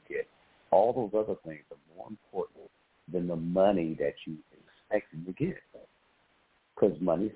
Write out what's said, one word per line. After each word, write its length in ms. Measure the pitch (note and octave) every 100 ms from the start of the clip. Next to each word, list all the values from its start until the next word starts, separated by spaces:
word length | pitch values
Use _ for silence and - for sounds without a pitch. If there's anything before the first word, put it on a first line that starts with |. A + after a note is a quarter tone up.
| -
get, 200 | C#2 - _ _ _ _
all 220 | F#2 A2+
those 260 | B2+ G#2 G#2+
other 180 | G#2+ F#2 D#2+
things 160 | D2+ -
are 240 | C#2+ D#2+ F2
more 100 | A2+
important 640 | G#2+ _ F#2+ - - - _ _ _ -
than 160 | F2 F2
the 100 | E2
money 600 | E2+ F#2 G2 F#2+ D#2+ D2
that 160 | C#2+ - D#2+
you 100 | D#2 -
expect 580 | D2 _ _ - G#2 - D#2+ F2
to 60 |
get. 300 | F2+ F3 - - - - _ _ _ _ _ _ _ _ -
'Cause 160 | G2+ D#2
money's 320 | F2+ E2 G#2+